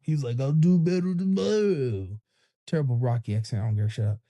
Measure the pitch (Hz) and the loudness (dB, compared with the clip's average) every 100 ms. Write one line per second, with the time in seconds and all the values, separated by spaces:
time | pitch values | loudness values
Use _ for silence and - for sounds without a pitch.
0 | - 156 123 120 135 156 165 180 165 180 | -2 -2 -2 -2 0 4 6 4 4 0
1 | 180 180 190 190 196 214 208 170 127 101 | 0 -2 0 0 2 2 2 0 -2 -4
2 | 95 107 _ _ _ _ - 165 143 120 | -6 -12 _ _ _ _ -4 -2 0 0
3 | 123 120 117 104 110 - 113 104 107 110 | 0 -2 -2 -4 -2 -4 -2 0 -2 -2
4 | 104 104 | -2 -4